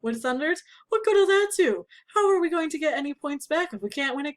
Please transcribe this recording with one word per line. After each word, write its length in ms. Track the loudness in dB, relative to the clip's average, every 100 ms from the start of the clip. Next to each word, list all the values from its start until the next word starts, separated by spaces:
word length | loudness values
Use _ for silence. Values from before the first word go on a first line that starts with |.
Wood 180 | -4 -4
thunders. 420 | -2 -2 -2 -2 -6 -20 _
What 160 | -2
good 120 | 2 4
will 100 | 6
that 260 | 4 2 2
do? 300 | 2 2 -6 -20 _
How 140 | 0 2
are 120 | 4
we 100 | 2
going 200 | -2 -4
to 80 | -2
get 180 | -2 -2
any 180 | -6
points 320 | -8 -8 -8 -4
back 260 | -2 -2
if 100 | -6
we 80 | -8
can't 260 | -4 -4 -4
win 100 |
at 80 | -8